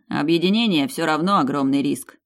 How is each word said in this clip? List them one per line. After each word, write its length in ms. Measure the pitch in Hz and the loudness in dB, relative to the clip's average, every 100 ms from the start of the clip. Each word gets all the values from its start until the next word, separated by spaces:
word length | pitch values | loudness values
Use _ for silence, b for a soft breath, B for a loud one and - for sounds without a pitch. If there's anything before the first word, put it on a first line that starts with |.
| - | -8
объединение 800 | - 147 170 175 214 233 165 135 | -4 0 2 2 2 2 0 0
всё 160 | - | -2
равно 340 | 165 151 175 202 | -2 0 2 2
огромный 440 | 135 143 135 139 | 0 0 0 0
риск", 340 | 143 139 - - | -2 -4 -8 -20